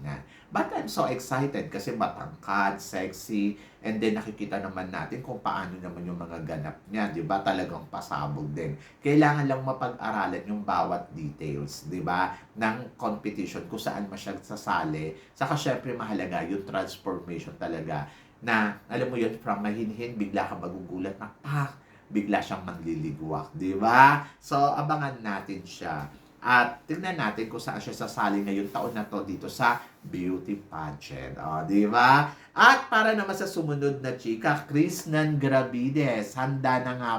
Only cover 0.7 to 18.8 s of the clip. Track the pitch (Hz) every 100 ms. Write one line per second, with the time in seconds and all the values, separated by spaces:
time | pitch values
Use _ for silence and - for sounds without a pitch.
0.7 | 415 220 196 127 127 - 131 139 - -
1.7 | - - 113 95 - - - - 98 98
2.7 | 98 - 95 95 - - 107 101 104 -
3.7 | - 113 107 110 107 107 104 104 98 95
4.7 | 92 92 87 78 127 131 110 - 95 90
5.7 | 90 90 87 87 85 85 82 78 80 76
6.7 | - - 107 101 82 80 98 101 92 82
7.7 | 82 - 87 - 73 73 71 73 76 78
8.7 | 71 - - 143 147 147 147 139 131 135
9.7 | 131 123 - 110 107 92 87 101 104 101
10.7 | 90 87 85 - - 73 71 76 71 -
11.7 | - 147 92 117 90 92 - - 107 110
12.7 | 113 120 - 117 104 107 101 90 - -
13.7 | 107 - 101 98 95 101 92 - 104 -
14.7 | 87 82 78 78 - - - 135 147 143
15.7 | 127 135 120 107 98 90 85 85 98 -
16.7 | 98 95 - 98 87 85 82 82 80 85
17.7 | 82 80 76 73 - - - 117 110 104
18.7 | 101